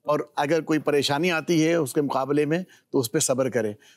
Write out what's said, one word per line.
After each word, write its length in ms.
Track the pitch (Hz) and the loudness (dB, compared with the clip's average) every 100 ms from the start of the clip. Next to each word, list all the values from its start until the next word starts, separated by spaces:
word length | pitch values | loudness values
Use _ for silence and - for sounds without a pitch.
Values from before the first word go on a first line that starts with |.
| - | -2
और 260 | 147 - - | -2 -2 -4
अगर 220 | 147 165 | 0 0
कोई 180 | 147 156 | 0 -2
परेशानी 520 | 151 143 131 143 180 | 2 0 0 0 0
आती 300 | 160 143 165 | -2 0 2
है 200 | 156 170 | 2 2
उसके 200 | 139 156 | 0 -2
मुकाबले 460 | 139 127 135 147 147 | 0 -2 0 0 2
में 180 | 170 185 - _ | -2 -4 -14 _
तो 60 | 139 | -2
उस 100 | 117 | 0
पर 120 | 156 | -2
सब्र 300 | - 131 131 | 0 0 0
करे। 260 | 117 107 104 - | 0 -2 -6 -16